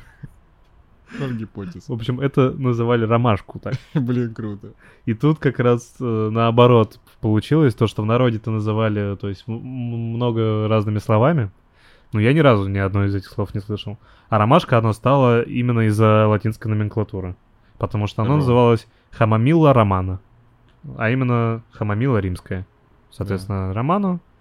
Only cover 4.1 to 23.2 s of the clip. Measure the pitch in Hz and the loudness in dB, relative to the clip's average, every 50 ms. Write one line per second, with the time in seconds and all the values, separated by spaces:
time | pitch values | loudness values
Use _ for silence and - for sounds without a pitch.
4.1 | 123 120 123 117 113 - 110 107 101 98 104 104 - _ _ - - _ - - | -2 -2 -2 -4 -6 -8 -10 -10 -10 -12 -14 -20 -20 _ _ -20 -20 _ -6 -6
5.1 | 113 107 - 147 156 - - 143 120 - 123 123 120 120 - - _ - 131 120 | -4 0 2 0 2 2 0 -2 0 2 2 2 2 2 0 -8 _ -8 -6 -4
6.1 | 113 110 110 107 107 113 113 117 113 120 120 123 123 117 110 - - - _ _ | -2 -2 -2 -2 0 0 0 2 4 6 6 6 8 6 4 2 -2 -18 _ _
7.1 | _ - - 110 107 107 - - 143 160 160 131 107 - 127 104 - - 107 107 | _ -8 -2 0 0 0 0 2 2 2 4 2 2 2 -2 -2 -2 -4 -4 -2
8.1 | 113 120 127 123 113 107 107 113 110 110 107 107 107 107 110 110 104 104 101 101 | 0 2 2 0 0 -2 -6 -6 -4 -4 -2 -2 -2 -2 -2 -2 -2 -2 -4 -6
9.1 | 101 92 - 101 98 - - - 110 120 - 127 131 131 120 120 117 117 117 113 | -6 -8 -8 -10 -10 -10 -10 -12 -12 -10 -10 -12 -10 -10 -8 -8 -8 -8 -8 -6
10.1 | 113 117 123 123 113 113 113 110 107 107 107 107 110 110 104 107 107 104 - - | -6 -4 -2 -2 0 0 0 0 0 0 0 0 0 0 0 0 -4 -4 -2 0
11.1 | 110 107 117 143 175 156 113 95 - _ _ _ _ _ _ _ - _ _ _ | 0 2 2 2 2 0 -2 -4 -6 _ _ _ _ _ _ _ -20 _ _ _
12.1 | - 110 107 117 139 165 151 139 117 104 98 98 98 98 98 95 95 101 101 98 | -2 0 2 2 4 4 6 6 4 4 2 -2 -2 -2 -2 0 0 0 0 0
13.1 | 98 98 - - - - 104 95 - 110 98 - 107 98 - 107 101 - _ _ | -2 -4 -6 -8 -8 -6 -6 -6 -6 -10 -8 -8 -8 -8 -8 -10 -14 -14 _ _
14.1 | - _ _ - 120 107 104 110 143 180 - - 131 117 110 113 104 - - 123 | -20 _ _ -2 0 2 2 4 4 2 2 2 0 2 2 0 -2 -2 0 0
15.1 | 135 143 131 123 117 117 117 - 127 123 120 123 120 113 113 110 104 104 110 107 | 2 2 4 4 2 2 0 -2 -4 -4 -2 0 0 2 2 2 2 4 4 4
16.1 | 107 107 107 107 107 101 - 113 107 - - 110 107 107 107 104 - 113 104 - | 6 4 4 4 2 0 0 -4 -6 -6 -4 -4 -2 -2 -2 -4 -4 -6 -6 -6
17.1 | - 95 92 90 92 - _ _ _ _ _ _ _ - - 95 - 107 104 101 | -6 -10 -10 -10 -12 -14 _ _ _ _ _ _ _ -8 -8 -6 -4 -4 -4 -4
18.1 | - - 110 110 143 151 143 127 120 123 123 120 117 113 - _ _ _ _ _ | -4 -4 -2 0 0 0 2 2 2 4 4 4 4 2 0 _ _ _ _ _
19.1 | - - 117 110 110 110 113 135 160 170 156 147 135 123 110 101 95 92 92 92 | -4 -2 0 2 2 2 2 2 4 4 6 6 6 6 4 2 2 0 -2 -4
20.1 | 92 90 - _ _ _ _ _ _ _ _ _ _ _ - 147 - - 113 110 | -6 -8 -10 _ _ _ _ _ _ _ _ _ _ _ -18 -16 -10 -4 -2 -2
21.1 | 123 131 131 123 123 117 117 113 113 113 113 _ _ - 113 107 104 107 120 139 | 0 0 0 0 0 0 0 -2 -4 -6 -8 _ _ -8 -4 -4 -2 -2 0 0
22.1 | 127 104 95 95 90 87 - - 98 92 92 - _ _ _ _ _ _ _ _ | 0 0 0 -2 -6 -8 -10 -10 -10 -10 -10 -12 _ _ _ _ _ _ _ _
23.1 | _ - | _ -10